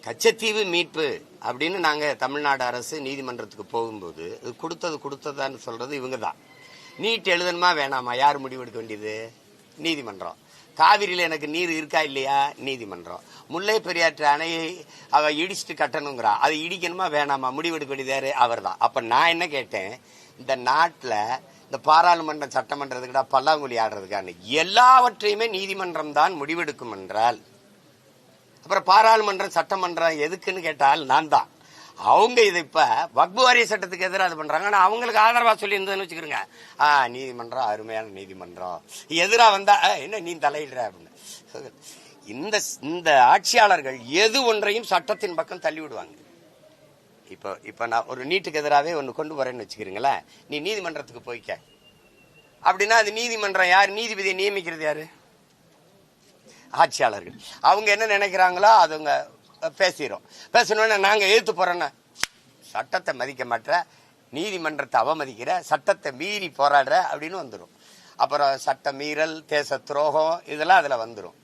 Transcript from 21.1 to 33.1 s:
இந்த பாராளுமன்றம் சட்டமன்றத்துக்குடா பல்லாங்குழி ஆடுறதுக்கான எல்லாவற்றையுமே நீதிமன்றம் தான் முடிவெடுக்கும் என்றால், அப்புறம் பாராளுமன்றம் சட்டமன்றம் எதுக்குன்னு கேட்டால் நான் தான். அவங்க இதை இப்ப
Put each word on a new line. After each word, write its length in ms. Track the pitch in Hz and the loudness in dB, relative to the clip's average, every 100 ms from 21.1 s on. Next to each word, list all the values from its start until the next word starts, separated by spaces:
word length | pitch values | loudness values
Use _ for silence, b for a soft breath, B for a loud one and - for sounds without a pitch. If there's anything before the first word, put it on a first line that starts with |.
| 107 110 127 - b | -4 -2 -6 -10 b
இந்த 140 | b 135 | b -6
பாராளுமன்றம் 680 | 151 156 175 170 156 151 143 | 4 6 8 4 0 -6 -4
சட்டமன்றத்துக்குடா 760 | 131 131 143 139 127 127 131 135 | -4 -4 -6 -6 -8 -4 -2 0
பல்லாங்குழி 460 | 135 139 156 139 117 | 0 2 0 0 -2
ஆடுறதுக்கான 640 | 113 104 95 101 92 87 | -2 -4 -6 -6 -8 -14
எல்லாவற்றையுமே 1080 | 98 139 175 208 247 254 247 - 208 208 226 | -4 -2 2 6 8 8 6 0 -4 -2 -2
நீதிமன்றம் 680 | 190 196 190 185 160 151 | -4 -6 -6 -6 -6 -4
தான் 300 | 147 160 175 | 2 0 0
முடிவெடுக்கும் 500 | 143 165 156 - 120 | -6 -4 -4 -6 -10
என்றால், 480 | 101 95 101 117 110 - _ _ _ _ _ _ _ _ _ _ _ | -12 -4 2 2 0 -10 _ _ _ _ _ _ _ _ _ _ _
அப்புறம் 220 | 156 190 | -2 -2
பாராளுமன்றம் 680 | 190 196 220 220 214 190 196 | 6 6 8 6 2 -2 -2
சட்டமன்றம் 680 | 165 - 190 180 165 165 156 | -2 -2 -2 -4 0 0 0
எதுக்குன்னு 400 | 151 180 - 185 | -4 -4 -8 -6
கேட்டால் 440 | 165 147 139 151 | -6 0 2 2
நான் 240 | 135 135 160 | 2 0 4
தான். 200 | 139 - _ B B B - | 0 0 _ B B B -6
அவங்க 460 | 101 143 226 240 | 4 6 6 6
இதை 200 | 214 175 | 4 2
இப்ப 460 | 151 160 139 117 170 | -2 2 2 2 0